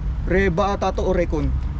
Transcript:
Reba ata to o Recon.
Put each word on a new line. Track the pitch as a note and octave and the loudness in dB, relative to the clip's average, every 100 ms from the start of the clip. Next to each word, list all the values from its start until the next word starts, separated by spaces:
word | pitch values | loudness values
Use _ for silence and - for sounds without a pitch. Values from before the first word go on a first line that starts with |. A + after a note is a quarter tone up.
| - - - | -2 -2 0
Reba | F3 G3 E3 F#3 G3 | 2 2 2 0 0
ata | F#3+ F3 | -2 0
to | |
o | F3+ | 0
Recon. | F3+ E3+ D3+ C#3+ - - - | 0 0 0 0 0 -2 -4